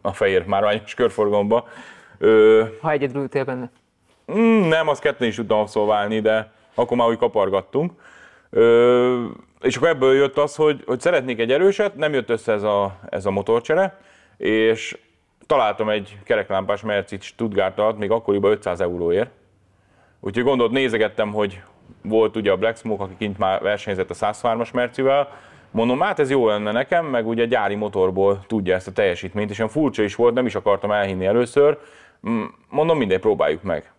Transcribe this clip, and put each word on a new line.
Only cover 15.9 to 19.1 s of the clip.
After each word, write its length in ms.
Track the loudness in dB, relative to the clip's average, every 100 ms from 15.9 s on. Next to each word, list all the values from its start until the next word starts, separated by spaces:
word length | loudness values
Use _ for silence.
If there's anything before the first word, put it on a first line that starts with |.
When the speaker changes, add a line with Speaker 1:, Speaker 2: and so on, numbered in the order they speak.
| -4 -6 -20
Speaker 1:
kereklámpás 580 | -2 -2 0 -4 -2 -6
mercit 400 | -2 -4 -4 -14
Stuttgart 580 | -16 -8 -4 -2 -2 0
alatt, 180 | -2 -2
még 140 | -2
akkoriban 400 | -2 0 2 2
ötszáz 300 | 0 -2 -4
euróért. 480 | -4 -2 -2